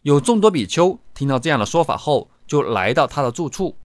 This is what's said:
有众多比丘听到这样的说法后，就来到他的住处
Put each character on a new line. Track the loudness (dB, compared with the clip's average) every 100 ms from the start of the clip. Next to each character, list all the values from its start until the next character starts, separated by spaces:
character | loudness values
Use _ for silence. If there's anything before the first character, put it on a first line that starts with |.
有 | 4 2
众 | 4 4
多 | 4
比 | 2 -4
丘 | 2 0 0 -12
听 | -8 -2
到 | -2
这 | 0
样 | -2
的 |
说 | 0 0
法 | 0 -2
后， | -2 -2 -2 _ -4
就 | -2
来 | 0 0 0
到 | 0 0
他 | 0
的 | -4
住 | -4 -8
处 | -6 -8 -8